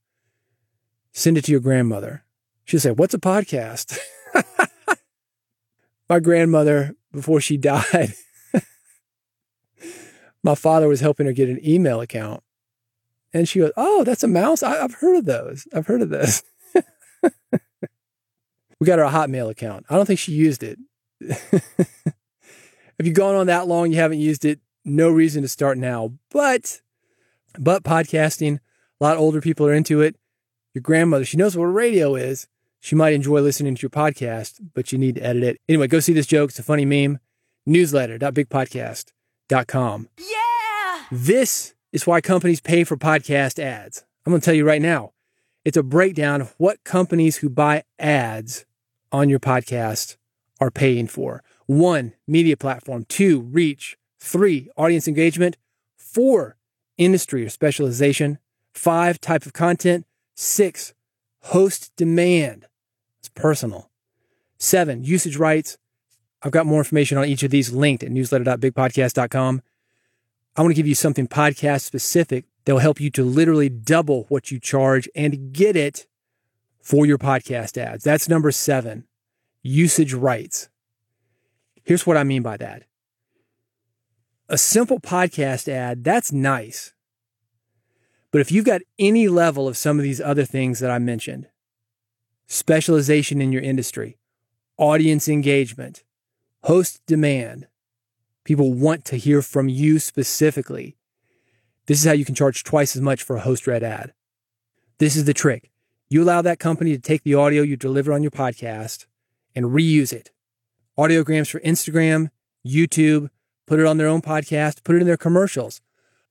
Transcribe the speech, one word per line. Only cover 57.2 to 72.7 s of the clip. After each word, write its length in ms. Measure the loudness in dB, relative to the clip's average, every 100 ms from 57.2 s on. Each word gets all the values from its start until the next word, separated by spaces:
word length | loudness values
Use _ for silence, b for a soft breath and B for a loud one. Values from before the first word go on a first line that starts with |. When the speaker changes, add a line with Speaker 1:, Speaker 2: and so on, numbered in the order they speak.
| 0 -6
Speaker 1:
or 60 | -6
specialization. 880 | -2 -2 0 -2 2 0 2 -2 -4 _ _ _
Five, 440 | -4 0 2 0 -2
type 280 | -4 -4 -4
of 80 |
content. 500 | -4 -2 0 0 0 -4 _ _
Six, 580 | -10 -4 0 0 -2 -16 _ _ _ _ _
host 460 | -2 2 2 0 -12 -4
demand. 680 | 0 2 2 2 0 -8 _ _ _ _ _ _
It's 120 | -20
personal. 600 | -4 -2 0 -4 -10 -18 _ _ _ _ _ _ _
Seven, 460 | -2 -2 -2 -6
usage 340 | -4 -2 -2 -2
rights. 400 | 0 -2 -4 -16 _ _ _ _ _ _
I've 100 | -2
got 140 | 0 2
more 140 | 0
information 360 | 2 0 0 0
on 80 |
each 180 | -2 -2
of 80 | 0
these 220 | 0 0
linked 300 | 0 0 0
at 100 | -4
newsletter 320 | -4 0 0
dot 160 | 0 -2
big 140 | -2
podcast 400 | 0 -2 0 -2
dot 160 | -2 -2
com. 320 | -2 -2 -4 -8 _ _ _ _ _ _ _ _ 0
I 40 |
wanna 140 | 2
give 120 | 4 2
you 80 |
something 320 | 0 0 0 -2
podcast 540 | 0 0 0 -2 -2
specific 640 | -4 -8 -2 0 0 -4 -8 _
that 80 | 0